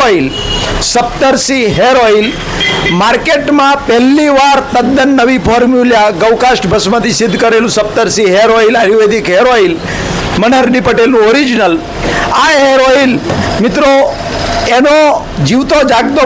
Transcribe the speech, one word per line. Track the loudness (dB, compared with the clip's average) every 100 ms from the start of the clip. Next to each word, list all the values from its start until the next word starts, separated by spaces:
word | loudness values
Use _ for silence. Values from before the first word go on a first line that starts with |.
ઓઇલ, | 2 2 -2 -4 -6 -4 -4 -4
સપ્તર્ષિ | -2 -2 -2 -2 0 0 -2 -2 -2
હેર | 0 2 2
ઓઇલ, | 2 2 0 -6 -8 -4 -4 -2 -2
માર્કેટમાં | 0 0 -2 -2 -2 0 0 0 0 0
પહેલી | 0 2 2 2
વાર | 2 2 0 0
તદ્દન | -2 0 0 0 2
નવી | 0 0
ફોર્મ્યુલા | 0 0 2 2 2 2 2
ગૌકાષ્ઠ | 0 0 0 0 0 -2
ભસ્મથી | -2 -2 -2 -2
સિદ્ધ | -2 -2 0
કરેલું | 0 0 0
સપ્તર્ષિ | -2 -2 -2 -2 0 0
હેર | 2 2
ઓઇલ, | 2 2 2
આયુર્વેદિક | 2 2 2 0 0
હેર | 2 2
ઓઇલ, | 2 0 -2 -6 -8 -6 -6 -4 -2
મનહરની | 0 2 2 0
પટેલનું | 0 0 2 2 2
ઓરિજિનલ. | 2 0 0 0 -2 -6 -8 -4 -4 -2
આ | 0 2
હેર | 2 2 2
ઓઇલ | 2 2 2 0 -4 -4 -4 -2
મિત્રો, | -2 0 2 2 0 -2 -8 -6 -4 -4 0
એનો | 2 2 4 2 0 -6 -4
જીવતો | 0 0 0 0
જાગતો | 2 0 0 0